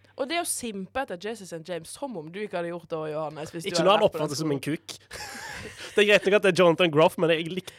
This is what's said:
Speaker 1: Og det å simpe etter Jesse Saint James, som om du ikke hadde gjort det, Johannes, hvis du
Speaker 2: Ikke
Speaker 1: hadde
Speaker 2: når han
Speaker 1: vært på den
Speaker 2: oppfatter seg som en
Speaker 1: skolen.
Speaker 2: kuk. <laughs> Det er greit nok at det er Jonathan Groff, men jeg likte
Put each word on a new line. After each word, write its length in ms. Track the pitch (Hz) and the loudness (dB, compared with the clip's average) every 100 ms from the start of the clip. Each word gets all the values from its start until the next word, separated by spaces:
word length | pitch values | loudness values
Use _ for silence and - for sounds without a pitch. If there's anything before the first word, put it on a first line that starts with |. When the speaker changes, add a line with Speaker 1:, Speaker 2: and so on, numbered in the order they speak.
| _ - | _ -8
Speaker 1:
Og 100 | 269 | -2
det 120 | 339 | -2
å 20 | |
simpe 560 | 339 - 233 196 185 269 | -2 -4 -6 -8 -6 -6
etter 160 | 269 175 | -6 -8
Jesse 240 | 208 220 180 | -10 -10 -12
Saint 160 | 165 160 | -12 -8
James, 180 | 170 160 - | -10 -10 -10
som 220 | 277 190 | -10 -8
om 80 | 151 | -10
du 120 | 190 | -10
ikke 160 | 208 180 | -8 -6
hadde 160 | 170 | -6
gjort 160 | 170 160 | -8 -8
det, 80 | 160 156 | -8 -6
Johannes, 380 | 151 151 151 160 | -6 -6 -8 -10
hvis 100 | 170 | -8
du 60 | 165 | -2
Speaker 2:
Ikke 80 | 170 | 2
Speaker 1:
hadde 80 | 185 | 4
Speaker 2:
når 60 | |
han 80 | 214 | 4
Speaker 1:
vært 100 | 202 | 2
på 60 | 160 | 0
den 80 | 151 | -4
Speaker 2:
oppfatter 100 | 135 | -4
seg 60 | |
som 100 | 156 | -2
en 80 | 139 | -2
Speaker 1:
skolen. 220 | 139 165 | -4 -6
Speaker 2:
kuk. 160 | - - _ - | -8 -18 _ -16
<laughs> 260 | - - - - - - - | -14 -14 -14 -14 -14 -16 -4
Det 140 | 214 208 | 2 6
er 20 | |
greit 160 | 202 190 | 6 6
nok 100 | 208 | 4
at 60 | |
det 60 | 190 | 4
er 60 | 175 | 6
Jonathan 280 | 175 160 175 | 6 6 4
Groff, 220 | 147 175 - | 6 4 4
men 120 | 165 | 2
jeg 140 | 160 165 | 2 -2
likte 240 | 185 - | -8 -8